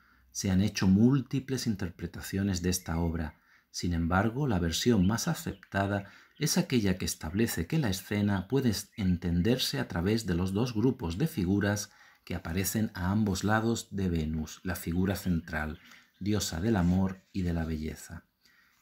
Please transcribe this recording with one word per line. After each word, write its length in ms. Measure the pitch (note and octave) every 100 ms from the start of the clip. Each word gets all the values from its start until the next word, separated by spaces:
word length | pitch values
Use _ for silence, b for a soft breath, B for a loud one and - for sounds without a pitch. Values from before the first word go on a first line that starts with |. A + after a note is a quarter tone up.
| b b b
Se 180 | - G2+
han 120 | F#2
hecho 260 | G#2 - F#2+
múltiples 800 | F#2+ A#2+ C#3 A#2 C3+ - C3 A#2+
interpretaciones 960 | G2 F2+ - F2 - - G2 G2+ F#2
de 80 | F2+
esta 260 | F2 - E2
obra. 420 | E2+ E2 D#2 b b b b
Sin 240 | - F#2
embargo, 540 | E2+ E2 F#2 A2 A#2+ D3
la 120 | F#2
versión 460 | E2+ D#2+ A#2+ A2+ F2+
más 220 | A2+ -
aceptada 840 | D#3 - F#2 - G2 G2 G2+ G2 B B -
es 180 | - F#3
aquella 400 | E3 B2+ G2 F2+
que 80 | -
establece 600 | - D#2+ F#2+ A#2 - D#2+
que 100 | D#3+
la 120 | B2
escena 580 | F#2 - G#2 G#2 G2 F#2
puede 220 | C3+ B2
es-, 200 | G2 - -
entenderse 840 | F#2 E2+ F2+ F2 G2 B2+ - C#3
a 80 | -
través 380 | G2+ F#2+ A2+ A2
de 80 |
los 200 | F2+ F#2+
dos 200 | G2 B2
grupos 460 | A2 B2+ - E2+ F2
de 80 | D#3+
figuras 640 | - F2+ G2+ G2+ G#2 - B B B -
que 80 |
aparecen 560 | F2+ F2+ F2 G2 A2 G#2+ F#2+
a 160 | F2+
ambos 320 | G#2 G2+ F#2
lados 460 | G2 A2 A2+ A2+ -
de 180 | G2 F#2+
Venus, 500 | E2 D#2 D#2+ D#2 -
la 120 | F#2 F2
figura 400 | F2 F2 F#2+ F#2
central, 640 | F#2+ E2 - D#2 D2+ - B B B -
diosa 400 | G2 G#2 - E2
del 160 | G#2+ G#2+
amor 460 | F2 F#2 F#2+ - _
y 120 | G2+
de 100 | F2
la 100 | E2+
belleza. 640 | D#2+ D#2 D#2 - - E2+ - _ b b b b